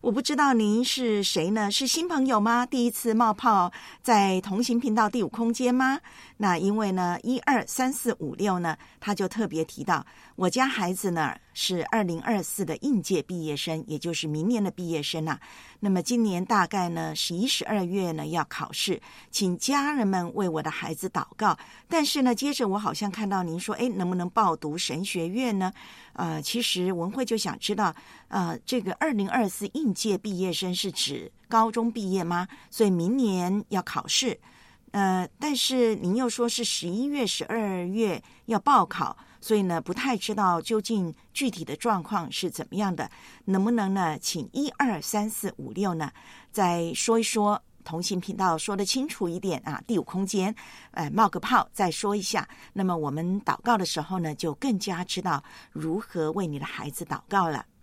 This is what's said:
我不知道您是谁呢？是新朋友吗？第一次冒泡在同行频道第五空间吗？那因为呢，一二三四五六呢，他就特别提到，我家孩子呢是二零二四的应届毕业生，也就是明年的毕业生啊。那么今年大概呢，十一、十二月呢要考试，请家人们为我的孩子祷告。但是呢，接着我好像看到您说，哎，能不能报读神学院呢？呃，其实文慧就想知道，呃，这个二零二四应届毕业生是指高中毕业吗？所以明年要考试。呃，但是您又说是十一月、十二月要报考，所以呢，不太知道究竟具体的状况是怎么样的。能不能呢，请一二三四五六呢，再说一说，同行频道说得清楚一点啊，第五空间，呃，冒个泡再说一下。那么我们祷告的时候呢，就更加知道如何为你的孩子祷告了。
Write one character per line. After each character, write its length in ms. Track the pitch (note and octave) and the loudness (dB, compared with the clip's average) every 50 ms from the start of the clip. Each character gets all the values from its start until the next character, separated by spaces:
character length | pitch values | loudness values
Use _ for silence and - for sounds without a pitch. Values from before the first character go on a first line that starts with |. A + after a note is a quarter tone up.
我 100 | - A3+ | 2 2
不 80 | G#3 B3 | 0 2
知 140 | B3+ - D4+ | 0 0 2
道 180 | B3+ D4 C#4 C4 | 4 6 6 6
您 300 | A3+ G#3+ G#3 G#3 A3+ B3+ | 6 6 4 4 4 2
是 400 | B3+ - C4+ B3+ A#3 G#3+ G3+ G3 | 2 0 0 0 2 2 2 2
谁 280 | - - F3+ D#3 F3+ | 2 0 0 0 2
呢？ 180 | G#3 A3 G#3+ G3+ | 2 0 0 0
是 160 | G3+ - C4+ | 0 0 0
新 220 | B3 - E4 E4 F4+ | 0 0 0 0 0
朋 180 | F4 C#4+ C4 | 0 2 2
友 140 | C4 B3 G#3+ | 4 4 4
吗？ 260 | G#3 A3+ A#3 A#3+ B3 | 4 4 4 2 2
第 180 | B3 - C4 A#3+ | 2 2 2 2
一 60 | A#3+ | 2
次 240 | A#3 - - A#3+ A3 | 0 0 0 2 4
冒 180 | A3 A#3+ A3 | 4 4 4
泡 400 | G#3 G3+ - B3 G#3+ G3 F3 F3 - - - - - - | 2 2 4 4 6 6 4 2 0 -8 -18 -18 -20 -8
在 400 | _ - A#3+ G#3 G3 F#3+ F#3 F#3 | _ 4 6 6 6 6 4 2
同 220 | F#3 G#3 F#3+ G3+ A#3+ | 0 0 0 0 2
行 160 | A#3+ A#3+ A#3+ | 2 2 2
频 160 | B3 C4+ G#3+ | 2 2 4
道 120 | A#3 A3 G#3 | 4 2 2
第 140 | - B3 | 2 0
五 80 | G#3 D#3+ | 0 0
空 240 | - - A3+ A#3 A#3 | 0 0 0 0 2
间 200 | - C4 B3 B3 | 2 2 2 4
吗？ 260 | B3+ C4 C4 C4+ D#4+ - - - - - - - _ | 4 4 2 2 -2 -4 -12 -20 -20 -20 -20 -8 _
那 200 | G#3 G3 F3+ D#3+ | 2 2 2 4
因 200 | F3+ G3 G#3 A3 | 2 2 2 2
为 140 | G#3+ G3 | 2 2
呢， 260 | F#3 F#3 F3+ F3 F3 - - | 2 2 2 0 0 -2 0
一 140 | - B3+ C4 | -2 -2 0
二 260 | - - C4+ A3+ - - | 2 2 2 2 2 -2
三 260 | - - B3+ B3+ C#4 | -2 0 0 0 0
四 220 | - - B3 G3 - | -2 -2 -2 -2 -2
五 140 | - C#3+ - | -4 -8 -4
六 220 | - G3 G#3 F#3 F3+ | 0 0 2 2 2
呢， 180 | F3 E3 D#3 - - - - _ | 0 -2 -4 -4 -10 -20 -20 _
他 140 | - - G#3 | -4 -4 -2
就 140 | - G3 F3+ | 0 0 -2
特 200 | - A3 A3 F3 | 0 -2 -2 -2
别 160 | D3+ D#3+ D#3+ | 0 -2 -2
提 180 | - - - - | -2 -4 -10 -2
到， 220 | G#3 F3 D3 - - - - - - - | 0 0 -2 -2 -8 -20 -20 -20 -20 -6
我 140 | - F#3 F3+ | 0 0 0
家 180 | - C4 C4 C4+ | 2 2 2 2
孩 240 | - - G3 F3 | 2 0 -2 -2
子 180 | F#3 F#3 - G3 | -2 -2 -2 -2
呢 240 | F3 E3 D#3 C3 - - _ _ _ | 0 0 0 -2 -2 -6 _ _ _
是 300 | - - - F#3 F3 D#3 | -4 -4 -2 -2 -2 -2
二 180 | - - A3+ G#3 | 0 0 0 0
零 180 | F3 E3+ E3 | 0 -2 -4
二 220 | - - A3+ G3+ E3+ | -2 0 0 0 -2
四 220 | - - - G3+ | -4 -4 -4 -2
的 100 | D#3 D#3 - | -4 -4 -2
应 240 | - C4+ C#4 G3+ | 0 2 2 2
届 200 | - - F#3+ D#3+ | 2 2 0 0
毕 240 | C3+ - F3+ F3 D#3+ | 0 -2 -6 -6 -4
业 100 | D#3 D3 | -4 -4
生， 280 | C#3+ - - D#3+ D#3+ D3 - | -4 -4 -4 -4 -4 -4 -6
也 100 | D#3 D3 | -8 -6
就 160 | - E3+ E3 | -4 -4 -4
是 140 | - - D#3 | -4 -4 -4
明 200 | D3+ D3+ D#3+ G3+ | -2 0 2 2
年 160 | B3 A3+ G3+ | 2 2 2
的 60 | F#3 | 0
毕 200 | - - F3+ E3+ | -2 -4 -6 -4
业 120 | E3 D3+ | -2 -2
生 240 | D3 - - E3 D#3 D#3+ | -2 -2 -4 -4 -2 -4
啊。 120 | C#3+ - - - - - - - - _ | -4 -6 -8 -20 -20 -20 -20 -20 -12 _
那 100 | - G3+ | 0 2
么 120 | F#3+ F3+ | 2 2
今 200 | F3 - A#3+ A#3 | 2 0 2 2
年 220 | A3+ G#3+ F#3 F3 F#3 | 2 2 0 -2 0
大 240 | - A#3 G#3 F3+ E3+ | 2 4 4 4 2
概 220 | - G3+ F3+ E3+ | 2 0 0 0
呢， 260 | E3+ E3 D#3+ D#3+ D#3 | -2 -4 -4 -4 -4
十 180 | D#3 - - F3 | -4 -4 -4 -2
一、 140 | E3+ G#3 C4+ | -2 0 0
十 160 | - - - | 0 -2 -2
二 180 | - A3 G#3 F#3 | 0 0 0 0
月 280 | F3 F3+ G3+ F#3+ F3 | 0 0 0 0 0
呢 160 | E3 D#3 D3 D3+ | -2 -4 -4 -2
要 160 | D#3+ E3+ D3 | -2 -2 -2
考 260 | - - - - - | -2 -4 -8 -8 -6
试， 300 | - - - - F#3 - - - - - - - | -4 -4 -2 -2 -2 -2 -4 -14 -20 -20 -20 -8
请 260 | - - G#3 F3+ F3+ - | -4 0 0 0 0 0
家 360 | - - C#4 C#4+ C#4 D4 D4+ | -2 0 0 2 2 0 0
人 120 | C#4 A3+ | 2 2
们 280 | G3 F#3+ F#3 F3 E3+ - | 2 2 0 -2 -2 -2
为 120 | - G3+ F3+ | -2 0 0
我 140 | D#3+ D#3 | 0 -2
的 80 | D3 D#3 | -4 -4
孩 240 | D3+ - E3+ - D#3+ | -6 -6 -6 -6 -6
子 140 | - - F#3+ | -6 -6 -4
祷 160 | _ E3+ - - - _ | _ -4 -6 -6 -6 _
告。 200 | A3 G3+ D#3+ - - - - - - _ | 2 2 2 2 -4 -20 -20 -20 -10 _
但 180 | - E4 D4 | 0 2 2
是 160 | C#4+ - D4 | 2 2 4
呢， 140 | C4 B3+ A#3+ | 4 4 4
接 180 | G#3 C4+ C#4+ C#4+ | 2 0 -2 0
着 140 | - B3+ G3+ | 0 0 0
我 100 | F#3+ G#3 | 0 0
好 160 | G#3 F#3 - | 0 -2 -2
像 160 | - G#3+ G3+ | -2 -4 -4
看 180 | F3+ A3 G#3+ G3 | -2 -4 -2 0
到 140 | G3 F#3+ | 0 0
您 160 | F3+ E3+ D#3+ F3 | -2 -2 -4 -6
说， 160 | F3+ - G#3+ | -4 -6 -2
哎， 120 | - A#3 B3+ | -2 0 -2
能 220 | G#3 F#3 F#3 F3 | 0 0 -2 0
不 40 | F#3 | 0
能 160 | F3+ F3 F3+ | 0 -2 0
报 260 | - A3+ G#3+ F#3 D#3+ | 2 2 4 4 2
读 220 | D#3 - D3+ D3 F3 | 0 -2 -6 -4 -4
神 260 | - - A#3 D#3+ F#3 | -4 -4 -4 -4 -4
学 240 | - - F#3 E3 E3+ | -4 -2 -2 -2 -2
院 300 | F#3 A#3+ C4 B3 G#3+ F#3+ | -2 -2 0 0 0 0
呢？ 140 | F#3 F#3 F#3 - - - - - - - - | 0 -2 -2 -6 -18 -20 -20 -20 -20 -20 -8
呃， 280 | - F3 E3 D#3+ D#3 | -6 -4 -4 -4 -4
其 200 | C#3+ - - A#3 | -4 -4 -4 -2
实 300 | A#3 - - F#3 F3+ F#3 | 0 0 0 0 0 0
文 180 | F#3+ E3+ E3 F#3 | 0 0 -2 -2
慧 140 | A3 C4 B3+ | -2 -2 -2
就 140 | G#3+ A3+ A3 | 0 0 -2
想 200 | - F#3 - - | -2 -4 -6 -6
知 140 | - - G#3 | -4 -4 0
道， 220 | G3 G#3+ F3 D#3 - - - - - - _ | 2 2 0 0 -2 -14 -20 -20 -20 -18 _
呃， 320 | - G3+ F3+ E3+ E3 - _ | -2 -2 -2 -2 -4 -6 _
这 160 | - B3+ B3 | -2 -2 -2
个 120 | F#3+ F#3 F3+ | 0 -2 -2
二 180 | - - G#3+ A3+ | -2 0 0 2
零 160 | G#3 G3 F#3+ | 0 0 2
二 180 | - B3+ A3+ F#3+ | 2 2 2 2
四 180 | - - G3+ G3 _ | -2 -6 -8 -6 _
应 200 | C#4 D#4+ A#3+ F#3 | -2 0 0 0
届 240 | - - A3 G3 F3+ | 0 0 0 0 0
毕 200 | - A3 G3 F3 | -2 -4 -2 -2
业 140 | F#3+ F#3 | -2 -2
生 240 | E3 - F#3+ F3+ F3+ | -2 -2 -2 -2 -2
是 160 | F3+ - G3 | -2 -2 -4
指 400 | - - - C#3+ C#3 A#2+ E2 - _ _ _ _ | -4 -4 -4 -4 -4 -6 -8 -12 _ _ _ _
高 240 | - A3+ A3+ A3+ | 4 4 4 4
中 180 | G#3+ A#3 A3+ A#3 | 2 0 0 0
毕 220 | A3 A#3 G3+ F#3+ | -2 -2 -2 0
业 140 | F#3 G3 E3+ | 0 0 0
吗？ 200 | E3+ F3 F3 F3+ - - - - - | 0 -2 -2 -2 -4 -8 -20 -20 -16
所 160 | - - A3 | 2 4 4
以 40 | G3+ | 6
明 260 | F#3 E3+ E3 F3+ A#3+ | 6 4 4 2 2
年 480 | C#4 B3+ G#3+ F#3+ F#3 F3+ F3+ F#3+ G#3 G3+ _ | 2 2 2 2 2 0 0 0 -2 -2 _
要 120 | - F#3 - | -4 -4 -2
考 220 | - - - - | -2 -6 -6 -4
试。 320 | - - - B3 B3 - - _ - - - - - - _ _ - | 0 0 0 0 0 -2 -4 _ -20 -20 -20 -20 -20 -20 _ _ -6
呃， 360 | - G#3 G3 F#3+ F#3 F#3 F3+ F#3 _ _ | 0 2 2 4 2 2 0 -4 _ _
但 160 | D4 D4+ C#4+ | -4 -2 0
是 400 | B3 - - C4 B3+ A#3+ A3+ A3 | 0 0 0 4 4 4 4 4
您 200 | - - F3 F#3+ | 0 0 0 0
又 140 | A#3+ C4 A#3+ | 0 0 0
说 180 | - - A#3+ A#3 | 0 0 0 0
是 160 | - - A#3 | 0 -2 -2
十 240 | - - - - F3 | -2 -2 -4 -4 -4
一 160 | F3 G#3+ B3+ | -2 -2 -2
月、 240 | C#4+ C#4+ C#4+ B3 G3 | -2 0 0 -2 -2
十 160 | - - A#3+ - | -2 -4 -4 -4
二 360 | G#3+ A#3 G#3+ G3+ F#3+ F3+ F3 | -2 -2 -2 -2 -2 -2 -4
月 400 | F3 F#3+ A3 A3+ G#3 E3+ B2 - - - - _ | -2 0 2 2 2 0 -2 -6 -14 -20 -20 _
要 120 | - A3+ G3+ | -2 -2 0
报 280 | - - C#4+ A#3+ F#3 | 2 2 2 2 0
考， 320 | - - - D3+ - - - - - - - | -2 -2 -4 -4 -4 -6 -10 -16 -20 -20 -18
所 160 | - - A3 G#3+ | -2 0 2 2
以 40 | |
呢， 200 | G3 F#3 E3+ E3 | 2 0 -2 -2
不 120 | - - F3+ | -4 -4 -6
太 220 | - - C4+ B3 | -4 -2 -2 -2
知 180 | F#3+ - - G#3+ | -2 -4 -4 -2
道 280 | G3+ G#3 F#3 F3 E3 | 0 2 2 2 0
究 180 | D#3+ - A3+ G#3+ | 0 -2 -2 -2
竟 340 | G#3 - A3+ G#3 F#3 E3 D3 _ _ _ _ | -2 0 -2 0 -2 -2 -4 _ _ _ _
具 180 | - C#4 B3+ | -2 -2 -2
体 140 | - F3 E3 | -2 -4 -8
的 100 | - G3+ | -8 -8
状 260 | A#3 - A#3 G#3+ F#3 | -4 0 0 0 0
况 300 | D#3 - G#3+ F#3+ E3 - | -2 -2 -4 -4 -4 -4
是 180 | - - - E3+ | -6 -4 -4 -4
怎 160 | - - D#3+ - | -4 -6 -10 -6
么 60 | - | -2
样 200 | F#3 G#3 G3 F3+ | -2 0 0 0
的。 160 | - C3+ - - - - - - - _ | -2 -4 -8 -8 -18 -20 -20 -20 -12 _
能 180 | - F#3+ F#3+ | 0 2 2
不 80 | F#3+ A3 | 2 2
能 240 | A#3+ A#3 G3+ F#3+ F#3+ | 2 2 2 0 0
呢， 240 | G3 F#3 D#3+ D#3 - | 2 0 0 0 -2
请 300 | - - - F3 B2+ - - | -4 -4 -4 -4 -6 -6 -4
一 160 | B3 C#4+ D4 - - | -4 -4 -4 0 0
二 240 | C#4+ B3+ G#3 D#3 | 0 0 2 -2
三 280 | C#3+ - - G#3+ G#3 G#3+ | -4 -2 -2 -2 -2 -2
四 240 | G#3+ - - F#3+ - - | -4 -6 -6 -6 -8 -8
五 160 | C#3+ B2 A2 | -12 -10 -4
六 200 | F#3 G3+ G3 F3 | -2 0 0 0
呢， 160 | D#3+ D#3 C#3 - - - - - - - _ | -2 -4 -6 -8 -14 -20 -20 -20 -20 -20 _
再 440 | - - G3 F3+ F3 E3+ E3+ E3+ - | -2 2 2 2 2 2 0 -2 -2
说 260 | - - - A3+ A3+ | -2 2 4 4 4
一 40 | A3+ | 4
说， 380 | - - A3+ G#3 G#3 G#3 - _ _ _ - - | 2 2 2 2 2 2 0 _ _ _ -20 -12
同 180 | - E3 E3 | -8 -6 -4
行 200 | F3 - G3+ F3+ | -2 -2 -2 -2
频 160 | F3 - F#3+ - | -2 -4 -4 0
道 200 | F#3+ F#3 E3 D#3+ | 2 2 2 2
说 160 | - - G3+ | 0 -4 -2
得 120 | G3 G3+ | -2 -2
清 200 | F#3 - C4 C4 | 0 0 -2 -2
楚 220 | D#4 - - G3 E3+ | -4 -4 -2 -2 -2
一 100 | E3 F#3 | -2 -2
点 240 | - F#3+ E3 - - | -2 -2 -4 -2 -4
啊， 180 | - D3 - - | -6 -8 -8 -4
第 140 | - A#3+ F3+ | 0 0 0
五 40 | - | 0
空 220 | - - F#3 G3 | -2 -2 -2 -2
间， 300 | F#3 - G3+ F#3 G3 A3+ - - - - - - - | 0 0 0 0 0 -2 -6 -12 -20 -20 -20 -20 -10
呃， 180 | - - D#3+ D3 | -6 -4 -4 -2
冒 180 | C#3+ G3 A3+ - | 4 4 4 4
个 140 | - F#3 | 4 -2
泡 260 | - - B3+ A3 - - - | -2 2 2 2 2 2 0
再 180 | - G3+ F3 | 0 0 0
说 240 | D#3 - - G3+ G3+ | 2 0 0 0 0
一 60 | G#3 | 0
下。 260 | F#3 - - G3+ - - - - - - | -2 -2 -2 -2 -4 -4 -12 -20 -20 -10
那 100 | - F#3+ G3 | -4 -2 0
么 100 | F#3 F3+ | 0 0
我 160 | E3 D3+ C#3+ | 0 -2 -2
们 300 | C3+ D#3 E3 F3 F#3+ G3+ | -2 -2 -2 0 -2 -2
祷 180 | - - - - | 0 -2 -4 -2
告 180 | - - A#3+ G#3 | 2 2 2 2
的 80 | F#3 | 2
时 140 | E3+ - - | -2 -2 -4
候 180 | - - F#3+ F#3 | -4 -4 -4 -4
呢， 160 | E3+ D#3 D3+ | -2 -4 -4
就 200 | C#3+ - E3 C#3+ | -4 -4 -4 -4
更 260 | - - C4+ A3+ F#3 | -2 0 0 0 0
加 240 | - - F#3 E3 F3+ | 0 -2 -4 -4 -4
知 180 | - - - | -4 -4 -4
道 220 | - F#3 D#3 C#3+ - - - - - - _ | -2 -2 -2 -2 -4 -8 -20 -20 -20 -14 _
如 260 | - D3+ D#3+ D#3+ G#3 | -6 -4 -2 -2 -4
何 320 | G#3+ - - F3 D#3 D#3 | -4 -4 -2 -2 0 0
为 160 | D#3+ G3 G3 E3 | 0 0 -2 -2
你 100 | D3 C#3+ | -4 -6
的 80 | D3 | -8
孩 240 | D#3+ - - - D3 | -8 -8 -8 -8 -8
子 140 | C#3+ - E3+ | -8 -10 -8
祷 160 | - D3+ - - - | -8 -8 -8 -6 -2
告 220 | - G3+ F3+ E3 | 0 2 2 2
了。 160 | D3+ C3 - _ _ _ | 0 -4 -6 _ _ _